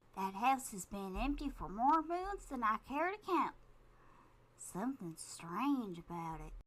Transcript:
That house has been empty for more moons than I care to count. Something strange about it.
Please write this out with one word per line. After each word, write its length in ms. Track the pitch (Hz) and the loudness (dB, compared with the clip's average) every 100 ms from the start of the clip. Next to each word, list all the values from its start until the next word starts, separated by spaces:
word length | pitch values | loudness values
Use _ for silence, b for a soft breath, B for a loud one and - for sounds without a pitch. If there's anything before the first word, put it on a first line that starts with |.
| - - | -20 -4
That 200 | 190 190 | -4 2
house 360 | 240 262 247 | 4 4 2
has 140 | 208 175 | -8 -6
been 320 | 202 196 190 | -6 -4 -2
empty 280 | 247 285 285 | 0 0 -2
for 180 | 269 165 | -6 -8
more 340 | 190 254 320 | 2 6 6
moons 440 | 311 339 370 392 - | 6 -2 -2 -6 -6
than 140 | 269 | -2
I 140 | 233 220 - | 2 0 0
care 240 | 269 330 | 0 0
to 60 | 403 - | 0 2
count. 300 | 359 220 - - - - B B B B B - - | 4 4 0 -18 -20 -20 B B B B B -20 -18
Something 580 | - 175 220 277 175 165 | -10 -4 -2 -2 -6 -8
strange 840 | - - 165 175 262 285 220 170 | -12 -12 -6 -2 2 2 0 -6
about 400 | 165 170 165 160 | -8 -6 -6 -6
it. 140 | 151 - | -8 -12